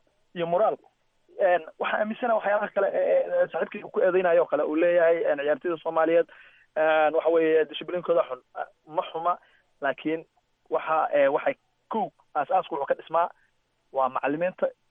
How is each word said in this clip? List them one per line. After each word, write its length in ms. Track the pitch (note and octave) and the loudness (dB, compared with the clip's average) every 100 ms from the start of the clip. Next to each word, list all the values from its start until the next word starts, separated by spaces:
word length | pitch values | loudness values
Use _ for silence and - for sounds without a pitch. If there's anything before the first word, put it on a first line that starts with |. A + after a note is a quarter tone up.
| _ _ _ F3+ | _ _ _ -8
iyo 100 | E3+ | -2
moraal, 300 | E3+ G#3+ C#3 _ _ _ _ _ - | 0 0 0 _ _ _ _ _ -2
een, 220 | F#3+ F3 D#3+ - | 2 2 0 -6
waxaan 200 | G3 - | -4 -2
aaminsanahay 360 | G#3+ A3 A#3+ A3 | -4 -4 -2 0
waxyaalaha 360 | G3 G#3 G3+ | 0 -2 -2
kale 140 | - F#3+ | -2 -2
ee, 120 | F3+ F#3 | 0 2
ee, 140 | F3+ E3+ F3 | 0 0 0
ee, 60 | F3+ | -2
saaxiibkii 320 | E3 G3+ G#3 | -2 -6 -8
uu 60 | D#3 | -10
ku 100 | G#3 | -2
eedeynayo 420 | F#3+ F3+ F3+ E3+ | 2 2 4 2
oo 40 | D#3 | 2
kale 100 | D3 | 0
uu 140 | D3+ D#3 | 0 2
leeyahay, 400 | F3 F3 E3 E3+ | 2 4 4 4
een, 140 | E3+ D3 | 0 -2
ciyaartoyda 340 | C#3+ D3+ F3+ D#3+ | -2 -2 -2 -6
Soomaaliyeed, 460 | E3 D#3+ D#3+ E3+ D#3+ - - _ _ - | -4 0 2 2 2 -6 -20 _ _ -2
een, 360 | D#3 D#3 D3+ D#3+ | 2 4 2 2
waxa 140 | - | 2
weeye, 300 | E3+ D#3+ D#3+ D3+ | 2 4 2 0
dishibliinkooda 540 | - D#3+ F3 E3 E3+ - | -4 -8 -6 0 0 0
xun, 120 | B2+ _ | -6 _
ah, 140 | - - _ - D#3+ | -14 -14 _ -10 -8
ma 60 | - | -6
xuma, 260 | E3 E3+ F3+ _ _ _ _ | -6 -4 -4 _ _ _ _
laakiin 420 | C#3 C3 D#3 D#3+ D#3+ _ _ _ _ | -6 -4 -4 -6 -8 _ _ _ _
waxa, 380 | D#3 C#3+ D#3 - | -6 -2 -2 0
ee, 160 | C#3+ C#3 | 2 2
waxay 260 | - C#3+ - _ _ _ | 2 -2 -6 _ _ _
kow 160 | A3+ F3+ - _ | -6 -6 -8 _
aas-aaska 380 | D3+ C#3 F#3 - | -6 0 0 0
wuxuu 140 | D#3+ C#3 | -4 -4
ka 80 | F3 | -4
dhismaa 280 | - D#3+ F3 - _ _ _ _ _ | -2 -2 -2 -4 _ _ _ _ _
waa 160 | C3+ C3 | -2 -2
macallimiinta 580 | C3 C3+ D3+ F3+ - F3+ - _ | -2 -2 -2 -4 -2 -4 -6 _